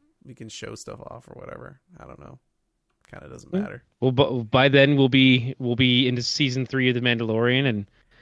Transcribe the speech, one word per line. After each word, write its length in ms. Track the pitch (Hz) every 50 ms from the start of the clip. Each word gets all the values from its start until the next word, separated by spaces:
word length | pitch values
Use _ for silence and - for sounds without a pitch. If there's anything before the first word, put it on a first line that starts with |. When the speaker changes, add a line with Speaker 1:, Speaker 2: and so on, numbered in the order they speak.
| _ _ _ _ _
Speaker 1:
we 100 | - 127
can 120 | - 107 110
show 280 | - - - 110 110
stuff 240 | 110 - - - -
off 260 | - - - 120 - -
or 40 | -
whatever. 480 | - - - - - - - - 131 _ _ 180 -
I 60 | -
don't 140 | - - -
know. 180 | 71 - 131 131 _ _ _ _ _ _ _ _ _ _ _ _ _ _
Kinda 180 | - - - -
doesn't 240 | - - - - -
Speaker 2:
Yeah. 80 | 185
Speaker 1:
matter. 220 | 208 - 98 123 - _ _ _
Speaker 2:
Well, 140 | - 131 127
bu-, 320 | 120 139 - 127 127 117
by 240 | 107 - 131 131 139
then 260 | 135 139 139 143 147
we'll 120 | 139 139 131
be, 480 | 123 135 131 131 127 123 117 123 135 -
we'll 160 | 131 120 120
be 320 | 117 131 127 123 123 135
into 160 | 123 123 120 120
season 440 | - - - 151 135 123 131 131
three 220 | 120 - 110 113 127
of 60 | 123
The 60 | 120
Mandalorian, 680 | 120 123 120 117 117 110 110 110 117 120 123 131 139
and 200 | 135 113 104 101 - _ _ _ _ _ _